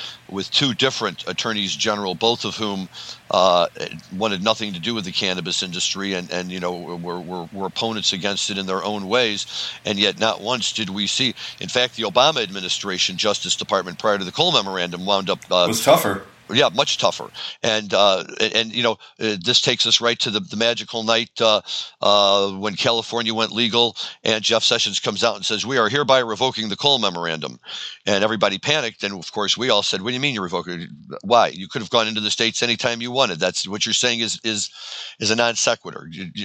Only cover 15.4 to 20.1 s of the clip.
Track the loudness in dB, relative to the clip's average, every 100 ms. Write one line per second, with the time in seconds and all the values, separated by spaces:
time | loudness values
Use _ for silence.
15.4 | 2 4 4 4 6 6 4 -4 -8 -18
16.4 | -2 2 4 2 0 2 0 0 -8 -12
17.4 | -14 -4 0 0 2 6 6 6 0 -2
18.4 | 0 2 0 0 0 0 -6 -6 -4 -2
19.4 | 0 2 2 2 2 2 2